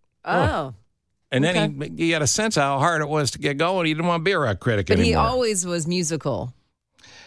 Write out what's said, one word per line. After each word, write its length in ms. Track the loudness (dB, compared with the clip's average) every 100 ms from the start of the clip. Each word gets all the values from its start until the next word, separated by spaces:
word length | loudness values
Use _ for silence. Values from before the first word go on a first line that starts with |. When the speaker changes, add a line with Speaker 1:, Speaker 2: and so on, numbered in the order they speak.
| _ _
Speaker 1:
Oh. 500 | -2 0 2 0 -6 -10 _ _ _ _ -4
Speaker 2:
And 120 | 0
then 380 | 2 2 0 -4
Speaker 1:
Okay. 80 | -8 -2
Speaker 2:
he, 80 | 0
he 40 |
had 100 | 2
a 40 | 0
sense 280 | 0 0 2
of 60 |
how 160 | 0 2
hard 240 | 2 0
it 60 | 0
was 240 | 0 -2
to 60 | -2
get 180 | -4 0
going. 280 | 0 0 0
He 60 |
didn't 140 | 0 0
wanna 160 | 0
be 100 | 2
a 60 | 0
rock 220 | 0 0
critic 260 | 0 0 2
Speaker 1:
But 120 | 4
Speaker 2:
anymore. 240 | 4 2
Speaker 1:
he 40 | 2
always 380 | 2 0 0 -2
was 200 | -2 -2
musical. 680 | -2 -2 -2 -4 -4 -6 -12 _ _ _ _ -20 -20